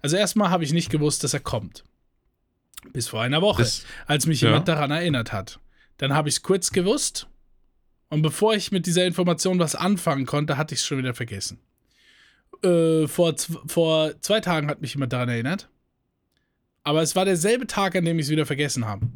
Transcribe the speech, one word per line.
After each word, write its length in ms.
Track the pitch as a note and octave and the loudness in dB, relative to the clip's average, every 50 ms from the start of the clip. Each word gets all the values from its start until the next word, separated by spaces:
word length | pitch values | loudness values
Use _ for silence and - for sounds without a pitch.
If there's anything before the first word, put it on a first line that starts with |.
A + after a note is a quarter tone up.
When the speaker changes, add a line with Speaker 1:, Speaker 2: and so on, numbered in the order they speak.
Speaker 1:
Also 140 | - D3 D#3+ | -2 0 0
erstmal 340 | G3 G#3 F#3 - G#3+ G#3 F3+ | 0 0 0 2 2 2 4
habe 140 | F3+ F3+ D#3+ | 2 2 2
ich 80 | C3+ | 2
nicht 180 | D#3+ E3+ E3+ - | 0 0 0 0
gewusst, 340 | - D3+ D3 D3+ D3 - - | 0 0 2 0 0 0 -2
dass 100 | C3+ - | -2 -2
er 60 | C#3 | -4
kommt. 440 | - - - A2+ G#2 - - - - _ _ _ _ _ _ _ _ _ _ _ _ _ _ _ _ _ _ - - - | -4 -4 -4 -4 -6 -8 -16 -20 -20 _ _ _ _ _ _ _ _ _ _ _ _ _ _ _ _ _ _ -20 -20 -12
Bis 160 | - B2+ A2+ - | -8 -8 -8 -6
vor 120 | - A2+ | -4 -4
einer 200 | A#2 B2 C#3 D#3 | -2 0 2 2
Woche, 200 | F#3 G#3 - - | 2 2 4 4
Speaker 2:
Das, 220 | A#2+ A#2 - - - - - - - | 2 0 0 -6 -10 -14 -18 -16 -4
Speaker 1:
als 200 | - C#3+ D3 D3+ | -2 0 0 2
mich 140 | D#3+ D#3 A#2+ | 0 2 2
Speaker 2:
ja. 80 | - A#2 | 4 4
Speaker 1:
jemand 200 | G#2+ A#2+ - F3 | 4 4 4 2
daran 220 | E3 D3+ D3 C3+ | 0 0 0 0
erinnert 420 | D3 E3 - F3 D3 B2 A2+ - | -2 -2 0 0 0 0 -2 -2
hat. 260 | - G2 F#2+ - - - - - _ _ _ _ _ - | -6 -6 -6 -8 -16 -20 -20 -20 _ _ _ _ _ -4
Dann 160 | C#3 C3+ C#3 | -2 0 2
habe 140 | D#3 D3+ D3 | 2 0 0
ich's 140 | - - | -2 -4
kurz 280 | - - F#3+ F#3+ - - | 0 0 0 0 0 0
gewusst. 560 | - F#3+ F3 G3 B3+ C#4+ - - - - - - - _ _ _ _ _ _ _ _ _ _ _ _ _ _ _ | 0 0 2 2 0 0 0 -4 -6 -8 -12 -12 -20 _ _ _ _ _ _ _ _ _ _ _ _ _ _ _
Und 140 | D3+ D3+ | 0 0
bevor 320 | D#3 D#3 D3+ - G#3 A3 A3 | 0 0 0 2 2 2 2
ich 160 | G#3 - - | 2 0 -2
mit 140 | G3+ F#3 E3 | -2 -2 0
dieser 180 | F#3 E3+ F3+ F3+ | 0 2 2 2
Information 540 | F3+ F3 - F3+ F3 E3+ D#3+ - F#3+ F#3 F3+ | 2 0 0 0 0 0 0 0 0 2 2
was 160 | E3+ D#3 - | 2 0 0
anfangen 500 | - F3 F#3 G#3 F3+ - E3+ C#3+ C#3 C3 | -2 0 0 0 2 0 -2 0 0 -2
konnte, 320 | - - D3 D3+ D3+ D3 | -2 -2 -2 0 0 -2
hatte 180 | C3 D3+ - C#3 | -2 -4 -4 -4
ich's 120 | - - | -4 -4
schon 100 | - C#3+ C3+ | -4 -4 -4
wieder 140 | C3 B2+ | -4 -4
vergessen. 460 | A#2+ - B2 A2+ G#2 F#2+ - - - - _ _ _ _ _ _ _ _ _ _ _ _ _ _ _ _ _ _ - _ | -4 -6 -8 -8 -8 -8 -8 -10 -10 -14 _ _ _ _ _ _ _ _ _ _ _ _ _ _ _ _ _ _ -8 _
Äh, 440 | - F#3 F3 E3+ E3 E3 D#3+ D#3+ D#3 D3 | 2 4 4 6 6 4 4 4 2 2
vor 240 | - - F3 E3 D#3+ | 2 2 2 2 2
zw-, 220 | - - - E3 - - D3 | 0 -6 -6 -8 -10 -8 -2
vor 460 | - E3+ E3 D#3+ D#3+ D#3 D#3 D#3 - - | 0 2 4 4 4 2 2 0 -2 -8
zwei 200 | - - G3+ A3 | -2 0 0 0
Tagen 280 | - F#3 E3+ D#3 D3 D3 | 0 0 0 0 0 -2
hat 120 | D3 - | -4 -6
mich 140 | D#3 A#2 - | -8 -8 -4
jemand 180 | C#3 C3+ A#2+ | -4 -4 -2
daran 160 | C3 B2 B2 A#2+ | -2 -2 -2 -2
erinnert. 400 | A#2+ A#2 A#2 C#3 F3+ G3+ - _ _ _ _ _ _ _ _ _ _ _ _ _ _ _ _ _ _ _ _ _ _ _ _ | -2 -2 -2 -2 -4 -6 -8 _ _ _ _ _ _ _ _ _ _ _ _ _ _ _ _ _ _ _ _ _ _ _ _
Aber 180 | D3 D3+ D#3+ | 0 0 2
es 120 | E3 D3+ - | 0 2 0
war 80 | F#3 F#3+ | 0 2
derselbe 420 | G3 F#3+ E3 D#3+ G#3 A#3 B3 C4 | 2 0 2 2 2 2 0 -2
Tag, 280 | - - G#3+ G3 F#3+ F3 | -4 -2 -2 -2 0 0
an 80 | F#3+ E3+ | 0 0
dem 140 | E3 E3 E3 | 0 0 0
ich's 120 | D3 C#3 | 0 0
wieder 160 | D#3 D#3 D3+ | 0 0 0
vergessen 400 | - D3 C3+ D3 C#3 - C3 A#2 | -2 -2 -2 -2 -2 -2 -4 -4
habe. 220 | G#2 G2+ G2+ A#2+ A#2 - | -4 -4 -4 -4 -6 -6